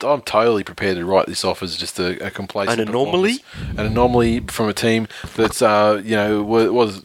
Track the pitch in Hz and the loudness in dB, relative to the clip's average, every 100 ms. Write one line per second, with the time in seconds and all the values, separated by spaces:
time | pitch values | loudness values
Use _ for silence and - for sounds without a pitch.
0 | 120 143 - 107 117 107 95 - 101 87 | -2 -2 0 2 2 2 -2 -4 -2 -2
1 | 87 95 - 90 95 85 92 80 87 - | 0 0 0 -2 -4 -4 -6 -8 -8 -4
2 | 90 90 98 - 95 104 98 113 107 120 | -4 -4 -8 -8 -8 -4 -2 0 0 0
3 | 135 180 202 254 - - - - 107 110 | 0 0 0 -2 -8 -14 -10 -6 -2 2
4 | 123 120 117 117 - - 107 98 113 113 | 4 4 2 0 -4 -4 -2 0 0 0
5 | 107 - - - 107 - 113 104 104 104 | -2 -8 -8 0 0 2 2 4 4 2
6 | 110 110 104 104 104 113 107 120 110 95 | 0 0 2 0 2 2 4 4 2 -2